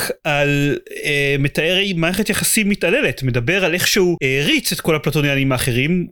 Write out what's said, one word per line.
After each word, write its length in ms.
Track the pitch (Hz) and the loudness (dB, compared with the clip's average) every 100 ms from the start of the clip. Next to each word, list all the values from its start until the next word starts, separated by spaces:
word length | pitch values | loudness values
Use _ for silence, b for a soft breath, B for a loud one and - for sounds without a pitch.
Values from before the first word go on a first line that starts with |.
| - - | -4 -4
על, 540 | 160 143 143 143 143 123 - - 151 | -2 0 2 2 0 -2 -6 -8 -2
אה, 300 | 143 139 139 | 0 0 0
מתאר 380 | 143 - 156 185 202 170 | 0 0 0 0 0 0
מערכת 340 | 165 185 208 | 0 0 0
יחסים 400 | 196 170 - 202 | -2 0 0 0
מתעללת, 540 | 202 170 240 208 120 | 0 0 2 0 -2
מדבר 420 | 131 123 117 190 185 | -2 0 0 0 0
על 80 | |
איך 140 | 175 - | 0 0
שהוא 300 | 208 180 170 | 2 2 2
העריץ 480 | 135 135 165 302 - | 0 0 0 0 0
את 100 | 180 | -4
כל 140 | - 156 | 0 0
הפלטוניאנים 560 | 156 156 143 139 135 | 0 0 0 2 0
האחרים, 560 | 127 127 120 143 180 170 | 0 0 0 0 0 -2